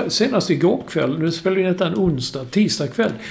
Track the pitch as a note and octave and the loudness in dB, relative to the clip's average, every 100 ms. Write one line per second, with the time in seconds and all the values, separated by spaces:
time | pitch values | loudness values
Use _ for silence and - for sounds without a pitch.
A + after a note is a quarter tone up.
0 | - - A#3+ A3+ - D3 E3+ B3+ - E3 | -2 0 2 2 2 2 2 2 -2 -2
1 | C3+ D#3 D#3+ E3 F#3+ F#3+ F#3 F3+ F#3+ G3+ | 0 0 -2 0 0 2 2 0 0 2
2 | F#3 C3+ A#2+ C3+ B2+ G3+ G3+ - C#3 - | 2 0 -4 -8 -2 2 2 0 -2 0
3 | G#2+ - - | -2 -2 -10